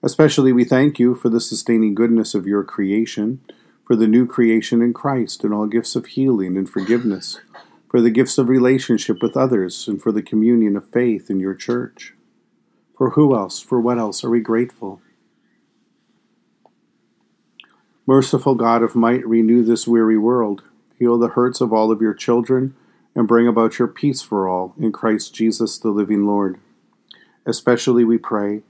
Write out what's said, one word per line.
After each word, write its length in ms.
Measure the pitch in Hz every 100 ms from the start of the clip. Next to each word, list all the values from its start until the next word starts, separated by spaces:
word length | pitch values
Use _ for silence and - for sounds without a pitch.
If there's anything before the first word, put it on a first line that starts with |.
Especially 500 | - - 156 - 131
we 120 | 123
thank 340 | 123 131 147 147
you 160 | 123
for 160 | 120 123
the 100 | 113
sustaining 540 | - 104 - 113 110
goodness 400 | 101 117 117 107
of 120 | 104 95
your 160 | 101
creation, 800 | 98 - 98 101 113 - 107 131 _ - _ _ _
for 100 | 117
the 100 | 110
new 200 | 113 123
creation 560 | - 117 113 107 117
in 100 | 120
Christ 500 | 117 139 131 127 -
and 120 | 110
all 120 | 104 107
gifts 300 | 113 107 131
of 100 | 120
healing 500 | - 135 117 92 92
and 120 | 92
forgiveness, 720 | - 95 120 120 95 - - _ - - _ _
for 120 | 127
the 100 | 117
gifts 260 | 113 131 -
of 120 | 127
relationship 760 | 131 123 131 - 113 - 104
with 140 | 117 135
others, 500 | 131 120 92 - -
and 140 | 101
for 100 | -
the 100 | 107
communion 540 | - 110 110 120 110 101
of 140 | -
faith 400 | 123 123 107 -
in 100 | 95
your 140 | 95
church. 580 | 95 - 120 123 _ - _ _ _ _ _ _ _ _ _
For 120 | 131
who 240 | - 147
else, 260 | 123 95 -
for 200 | - 127
what 180 | 117 120
else 260 | 107 95
are 60 | 123
we 100 | 117
grateful? 600 | 110 113 123 - 101 95 _ _ _ _ _ _ _ _ _ _ _ _ _ _ _ _ _ _ _ _ _ _ _ _ _ _ - _ _ _ -
Merciful 480 | 135 131 131 143
God 280 | 123 117 117
of 140 | 113 120
might, 300 | 117 123 127
renew 360 | 113 113 120
this 240 | 113 117 -
weary 320 | 117 110 110
world. 440 | 110 123 110 98 _ _ _ _
Heal 200 | 120 120
the 100 | 120
hurts 320 | - 123 127
of 120 | 120
all 200 | 110 110
of 80 | 110
your 140 | 110
children, 600 | 101 - 120 113 131 131 131 _ _ _
and 140 | - 110
bring 180 | 117 120
about 320 | 113 113 -
your 100 | 113
peace 320 | - 147 131
for 280 | - 104 95
all, 260 | 92 92 -
in 140 | 113
Christ 420 | 101 117 107 -
Jesus, 440 | - 113 104 110 -
the 120 | 113
living 360 | 104 98 107 101
Lord. 320 | 101 98 92 _ _ _ _ _ - _ _ -
Especially 580 | 113 - 120 - 120
we 140 | 117 117
pray 440 | - 110 101 104 -